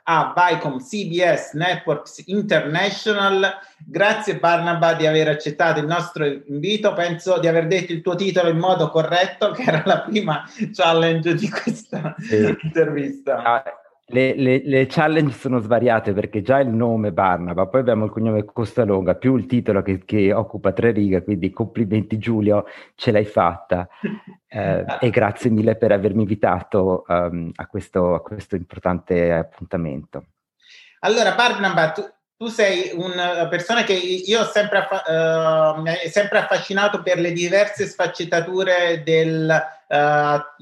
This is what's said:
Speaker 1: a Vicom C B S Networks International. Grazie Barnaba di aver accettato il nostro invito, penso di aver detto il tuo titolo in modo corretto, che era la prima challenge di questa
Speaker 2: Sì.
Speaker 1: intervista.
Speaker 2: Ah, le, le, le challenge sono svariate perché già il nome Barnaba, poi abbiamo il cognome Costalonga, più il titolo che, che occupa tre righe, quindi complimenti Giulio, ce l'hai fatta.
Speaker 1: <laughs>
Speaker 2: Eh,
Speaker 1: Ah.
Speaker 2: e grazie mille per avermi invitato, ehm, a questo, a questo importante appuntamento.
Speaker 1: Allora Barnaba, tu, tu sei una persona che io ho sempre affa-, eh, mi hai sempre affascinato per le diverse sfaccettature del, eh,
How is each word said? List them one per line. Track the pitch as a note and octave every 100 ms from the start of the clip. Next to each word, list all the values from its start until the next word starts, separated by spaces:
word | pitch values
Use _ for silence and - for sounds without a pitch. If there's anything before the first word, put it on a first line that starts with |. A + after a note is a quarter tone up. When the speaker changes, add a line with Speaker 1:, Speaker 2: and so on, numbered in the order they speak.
Speaker 1:
a | - E3 C#3 -
Vicom | F3 D#3 D3+ B2+
C | - G#3+ F3+
B | E3+
S | F3 D3 -
Networks | D3 F3 E3+ - D3 - - D3
International. | G3+ G#3 D#3+ C#3 E3 G3+ G3+ A3 G#3 G3 F#3+ G3 F#3+ - - -
Grazie | E3+ G3+ G#3+ - D#3+
Barnaba | E3+ E3+ E3+ E3 E3 D#3+
di | D#3
aver | D#3 D#3
accettato | D3 - C#3+ E3+ D3+
il | D3
nostro | E3+ E3 - D3
invito, | C3+ - C#3+ E3+ G#3 G#3
penso | F3 F3 E3 F#3+ F3+
di | E3
aver | E3 E3
detto | F#3 F3
il | E3
tuo | E3+ F3+
titolo | G3 F3+ E3+
in | D#3+
modo | F3+ F3+ D#3
corretto, | D#3+ D#3 F3 F#3+ - G#3
che | -
era | B3+ D#3+ F#3+
la | D#3+
prima | - G#3 F3 D3 - - G#3
challenge | - E3+ E3 E3 E3 E3 D#3+
di | G#3+
questa | - - - - - D#3 -
Speaker 2:
Sì. | A3 A3 G#2+ -
Speaker 1:
intervista. | D#3+ D#3+ D#3 D3 C#3 C3+ - B2
Speaker 2:
Ah, | A#2 A#2 - - - _ -
le, | B2 C3 C3
le, | C3 C3
le | D3+ C3+ C3
challenge | - D#3 D#3+ D3+
sono | A#2+ C3 B2
svariate | G#2+ A#2 A#2+ A2+ G#2+
perché | G2 G#2 G#2+
già | F#2 C3+
il | C3+
nome | A2+ A#2 A2+ G#2
Barnaba, | E2 F#2+ F2 F2 F2 F#2
poi | C3
abbiamo | B2 A2 G#2+
il |
cognome | A2+ A2+ G#2+ G#2
Costalonga, | - A2 - A2 G2 F#2 F2+
più | B2+ C3
il | F#2+
titolo | B2 A2+ G2
che, | F#2+ F#2+ -
che | G#2+ G2
occupa | G#2 G#2+ G#2+ G2
tre | F#2+ A#2
righe, | G#2+ G2+ F#2
quindi | F2 G2+ F#2
complimenti | - A2 - A2 G#2+ G#2 A2
Giulio, | G#2+ A2 G#2 G#2 G2+ - - -
ce | -
l'hai | G#2 G#2
fatta. | - F2 F2 - F2+ F2 -
Speaker 1:
<laughs> | G3+ G#3 - F#3+ _
Speaker 2:
Eh, | A2 G2 F#2 F2+
Speaker 1:
Ah. | -
Speaker 2:
e | B2
grazie | - G#2 G#2 B2+
mille | A2 A2 A2
per | A2
avermi | G2 G2+ G2
invitato, | G#2 G#2 A2 F2+ - G#2 F#2+ F2+ -
ehm, | F2 F2 E2+ E2 -
a | D#2
questo, | G#2 - G2 F2+
a | E2+
questo | - G#2+ - F#2+
importante | F2 - - F2 - F2+ E2+
appuntamento. | E2+ E2 - E2+ F#2 E2 C#2 - D2 - _ _ _ _ - - _
Speaker 1:
Allora | F3+ A3+ G#3 G3
Barnaba, | A#3+ G3+ G3 E3+ D#3+
tu, | D#3 - - _ -
tu | A3+
sei | A3 G3+ F#3 F#3
una | E3+ F#3 F3+ F3+ E3+ E3
persona | E3+ E3+ A#3
che | G#3+
io | F#3+ F3+ F#3 F#3 A3+
ho | G#3
sempre | G#3 G#3 G3
affa-, | F#3 F#3+ - D#3+ D#3+ D#3+ D#3+ D#3+ D#3 D#3
eh, |
mi | D#3+
hai | F3 E3
sempre | G3+ G3+ G#3+
affascinato | - F3+ - G3 G#3 G3+
per | F3 F3
le | E3+
diverse | E3+ F3 F#3+ G3+ - G3
sfaccettature | - F3 - E3 E3+ E3 F#3 F#3+ F3+ F3 E3+
del, | D3+ D#3+ D#3+ D#3+ D#3
eh, | D#3+ - - - D3 D3 D3 D3 D3 - -